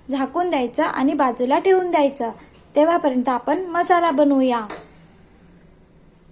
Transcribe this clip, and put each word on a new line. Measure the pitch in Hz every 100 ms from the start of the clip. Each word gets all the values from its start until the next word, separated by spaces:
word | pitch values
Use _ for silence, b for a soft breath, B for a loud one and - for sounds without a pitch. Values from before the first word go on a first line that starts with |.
| -
झाकून | 262 262 320 359
द्यायचं | 311 240 -
आणि | 320 - 269
बाजूला | 302 269 247 247 302
ठेवून | 349 370 359
द्यायचं. | 339 285 277 233 - B B - 285
तेव्हापर्यंत | 311 339 311 254 240
आपण | 247 262 320
मसाला | 370 339 349 349 339
बनवूया. | 285 294 269 262 240 208 - - - - - - _ - 175 - _ _ _ - _ -